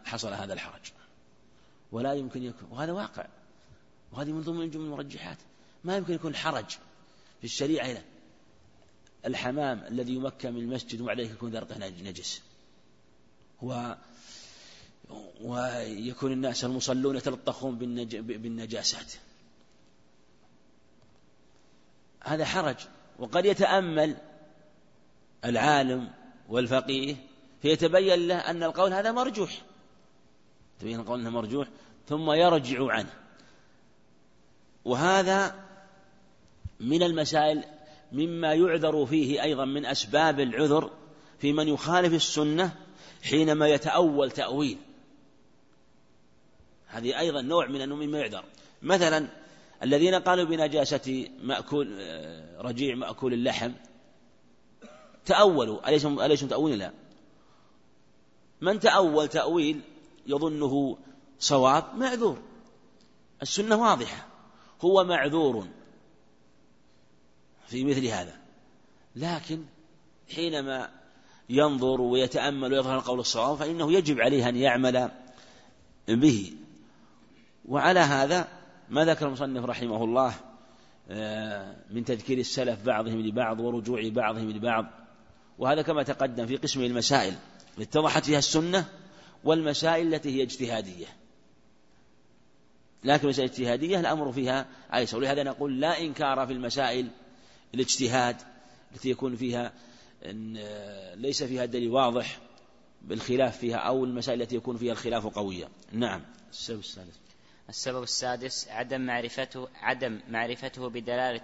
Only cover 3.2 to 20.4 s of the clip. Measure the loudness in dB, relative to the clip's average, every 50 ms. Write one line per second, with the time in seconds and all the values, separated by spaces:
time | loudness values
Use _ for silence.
3.2 | -16 -16 -16 -20 -20 -20 _ _ _ _ -20 _ _ _ _ _ _ -18 -12 -10
4.2 | -8 -6 -6 -6 -6 -6 -6 -6 -6 -6 -8 -8 -10 -8 -10 -10 -12 -12 -12 -16
5.2 | -14 -14 -16 -16 -20 -20 _ _ -20 -20 -20 _ -8 -4 -4 -4 -2 -4 -6 -4
6.2 | -4 -6 -6 -4 -4 -4 -4 -4 -6 -8 -14 -16 -18 -20 -20 -20 -20 -20 -20 -20
7.2 | -20 -20 _ -16 -14 -10 -6 -4 -2 0 0 -2 -2 -6 -8 -10 -12 -18 -20 -20
8.2 | -20 -20 -20 _ _ _ _ _ -20 -20 _ -20 -20 _ _ _ _ _ _ _
9.2 | -8 -8 -6 -6 -4 -4 -4 -4 -4 -4 -4 -6 -8 -8 -6 -6 -4 -4 -6 -6
10.2 | -6 -8 -8 -8 -10 -8 -8 -6 -6 -6 -6 -8 -8 -10 -10 -8 -6 -6 -4 -4
11.2 | -6 -8 -10 -12 -12 -10 -10 -10 -10 -12 -14 -12 -12 -14 -14 -14 -14 -14 -14 -12
12.2 | -12 -12 -12 -12 -16 -20 -20 -20 -20 -20 -20 -20 _ _ _ _ _ _ _ _
13.2 | _ _ _ _ _ _ _ -14 -12 -10 -8 -8 -8 -10 -12 -14 -16 -20 -20 -20
14.2 | -20 -20 -20 -20 -20 -20 -20 -20 -20 -20 -20 -20 -20 -20 -20 _ _ -20 -20 -20
15.2 | -20 -20 -20 -14 -12 -8 -6 -4 -4 -4 -6 -6 -8 -8 -8 -8 -8 -10 -8 -4
16.2 | -4 -2 -2 -2 -2 -2 -4 -2 -4 -4 -4 -4 -2 -2 -2 0 0 0 -2 -2
17.2 | -4 -6 -6 -4 -6 -6 -6 -4 -6 -8 -6 -6 -8 -6 -6 -6 -8 -8 -10 -10
18.2 | -10 -10 -10 -10 -8 -10 -10 -10 -10 -8 -8 -4 -4 -4 -4 -4 -8 -16 -18 -20
19.2 | -20 -20 -20 -20 -20 -20 -20 -20 -20 _ -20 _ -20 -20 _ -20 -20 -20 _ -20
20.2 | -20 -20 -20 -20